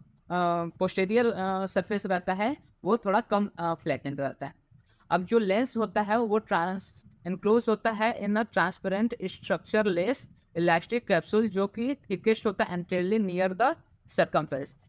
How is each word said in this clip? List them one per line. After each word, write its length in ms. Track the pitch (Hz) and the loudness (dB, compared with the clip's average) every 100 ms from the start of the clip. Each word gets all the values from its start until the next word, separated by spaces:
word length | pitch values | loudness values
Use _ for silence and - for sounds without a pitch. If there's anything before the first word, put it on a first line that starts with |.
| - _ - | -16 _ -6
अ, 340 | 180 175 170 170 | -2 0 0 -4
posterior, 600 | - 185 - 190 226 233 | -2 0 0 2 2 2
अ, 400 | 185 190 190 190 | 0 -2 -2 -2
सरफेस 400 | 196 175 202 196 | -2 0 -2 -2
रहता 280 | 185 185 | -2 -2
है 240 | 185 220 294 _ _ | -2 -2 -4 _ _
वो 140 | 170 226 | -2 0
थोड़ा 240 | 196 208 | 2 0
कम, 280 | - 202 202 - | 2 0 0 -4
अ, 140 | 170 | -4
फ्लैटेंड 480 | 165 165 131 139 139 | -2 -4 -4 -4 -6
रहता 240 | 135 - 139 | -6 -6 -12
है। 100 | - _ - _ _ - | -14 _ -20 _ _ -2
अब 120 | 175 | -2
जो 160 | 180 226 | 2 2
लेंस 380 | 196 202 262 226 | 4 2 0 -2
होता 240 | 208 214 | 0 0
है 180 | 208 226 | 2 0
वो 200 | 226 214 | 2 0
trans-, 520 | 214 180 175 190 - - - - 175 | 2 0 0 -4 -10 -20 -20 -12 -8
enclose 420 | 180 202 233 226 | -2 2 2 2
होता 220 | 214 226 | 0 0
है 280 | 208 226 - | 0 0 0
in 80 | 202 | -2
a 160 | 214 226 | 0 0
transparent 680 | 196 175 - 190 190 233 - | 0 0 -2 -4 0 -2 -2
structure 600 | 185 - - 180 - 214 | -8 -8 -4 -4 0 0
less 460 | 208 175 196 277 - - _ 170 | 2 0 0 -4 -8 -20 _ -2
elastic 440 | 175 170 - 240 - | 2 2 0 -4 0
capsule 360 | 175 - 214 226 | 0 2 0 0
जो 200 | 190 196 | 0 -2
कि 280 | - 240 277 | -2 -6 -6
थिकेस्ट 500 | - 180 220 220 214 | -6 -2 0 0 0
होता 180 | 190 | -2
है 220 | 220 175 175 | -2 -4 -2
anteriorly 460 | 180 180 220 196 | -2 0 0 0
near 260 | 180 185 185 | 0 0 2
the 140 | 254 330 _ _ - | 0 0 _ _ -4
circumference। 680 | - - 170 143 135 143 - | 0 0 0 -2 -6 -8 -14